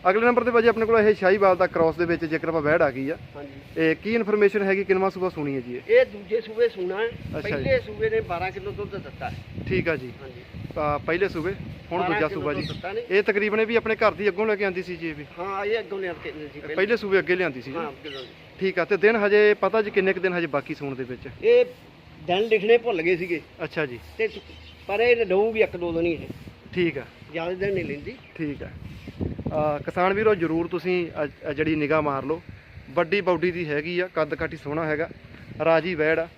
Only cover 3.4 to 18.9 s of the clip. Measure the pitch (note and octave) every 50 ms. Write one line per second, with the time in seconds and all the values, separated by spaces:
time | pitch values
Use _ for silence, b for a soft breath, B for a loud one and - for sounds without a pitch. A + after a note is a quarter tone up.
3.4 | C#3+ C#3 C3+ C#3 - - - D#3+ D#3+ D#3+ D#3+ D#3 - G#3 A#3 A#3 G#3+ F#3+ G#3+ G#3
4.4 | G#3 G3 G3 G#3 G3+ G3 F#3+ G3 G3 F#3 F#3+ F#3 F#3+ F#3+ F#3 F#3+ F3+ F#3 D#3+ D#3+
5.4 | D3 C#3+ C#3 C3+ A#2+ B2 B2 B2+ B2 - A3+ B3 B3+ G#3 G3+ G#3 G3+ F3 G#3+ A#3
6.4 | A3 A3 A3 A3 A#3+ A3+ - F#3+ F3+ F3+ F#3 G3+ A3+ A#3 B4 - - - - D#3
7.4 | - - - C#3+ - - C4 B3 A3 G#3+ G#3+ G#3 A3 A3 A3 A3+ A3 - F3 E3+
8.4 | F3+ F#3+ F#3+ G3 F#3 G3+ F#3+ G3+ G#3 - G3+ F#3+ - C#3 - - C3+ - - -
9.4 | - - - - - - F#3 F#3 D#3+ E3 D#3+ C3+ B2+ B2 A2 - C#3 C3 B2+ B2
10.4 | - - - - - - - E3 D3+ D3 D3 C#3+ - - E3 F3+ G3 F#3+ - E3
11.4 | D3+ F3+ G3+ - - - - - - - E3+ F3+ F3+ F3+ G3+ G#3+ E3+ D3+ G3 D#3
12.4 | - D3+ D3 D3 D3 - D3+ - - F#3 G3 A3+ A#3+ - F3+ G3+ G3+ - G3 G3+
13.4 | G#3 G#3+ G3+ A3 A3 G#3+ A#3 A3+ G#3+ A3 A3 G#3+ A3+ G#3 E3 D#3 G#3 G3+ F3 F#3
14.4 | A3 A3 G#3 G3 G3+ G3 F3 F#3 F3 F3+ F3+ D#3+ E3 E3 D3+ D3 D3 C#3 - F3
15.4 | F3 G3 G3 G3 G3+ G#3 A3 A3+ G#3+ D#3+ G3 G3 F#3+ F3+ E3 D3+ - D#3+ C3+ D#3
16.4 | D3+ D3 - D3 D#3 D3 D3+ F3+ F#3+ G#3 A#3 G#3+ G#3+ G3+ F#3+ F#3+ D#3+ D3+ F3+ F3+
17.4 | F3+ D#3+ B2+ B2+ A2 C#3 C3+ E3+ E3 D3 C3+ - - D3+ C3+ C3+ B2+ - - -
18.4 | - - - - F#3 F#3+ F3 F3+ E3 D#3+